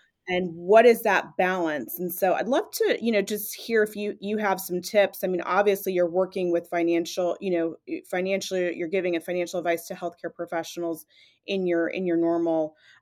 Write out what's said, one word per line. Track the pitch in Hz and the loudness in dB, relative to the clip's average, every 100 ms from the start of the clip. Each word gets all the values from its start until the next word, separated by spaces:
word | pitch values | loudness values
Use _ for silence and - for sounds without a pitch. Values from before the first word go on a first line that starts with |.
| _ _ - | _ _ -4
And | 180 185 | -2 -2
what | 165 175 220 240 | -4 6 8 8
is | 233 | 6
that | 214 185 - - | 4 0 0 0
balance? | 185 185 165 151 113 - | 0 0 0 -2 -6 -6
And | 180 | -8
so | - 185 | -2 0
I'd | 170 202 | 2 0
love | 285 427 | -2 -2
to, | - 440 - | -2 0 0
you | 233 | 2
know, | 208 | 0
just | 196 208 208 | 0 -4 -6
hear | - - 226 | -10 -2 2
if | 208 | 2
you, | 208 208 - | 0 -8 -6
you | 196 214 | -4 -2
have | 208 185 | 0 -2
some | - 180 | -2 -6
tips. | 180 208 190 - | 0 2 2 0
I | 185 | -4
mean, | 180 | -2
obviously | - 185 208 196 196 | 0 2 2 2 0
you're | 180 175 | 0 2
working | 175 185 190 180 | 2 0 -2 0
with | 170 170 | 0 -2
financial, | 175 170 170 170 - 175 - | -2 2 2 0 -2 -2 -2
you | 196 | -2
know, | 175 165 - - | 0 -2 -6 -10
y-, | 160 - | -12 -6
financially, | 180 185 190 - 190 180 | -4 -2 -2 -2 -2 -2
you're | 156 170 | -2 -4
giving | 190 180 170 | -2 0 -2
a | |
financial | 175 180 175 180 | -2 -4 -4 -2
advice | 170 165 - | -2 -2 -4
to | |
healthcare | 185 175 175 170 | -10 -8 -8 -10
professionals | - 170 170 160 - 170 165 - _ _ _ - | -10 -6 -6 -6 -6 -6 -6 -10 _ _ _ -6
in | 196 180 | -2 0
your, | 170 165 | 2 0
in | - 185 | -2 0
your | 170 | 2
normal, | 165 170 170 160 156 - _ - | 2 2 2 0 -2 -6 _ -20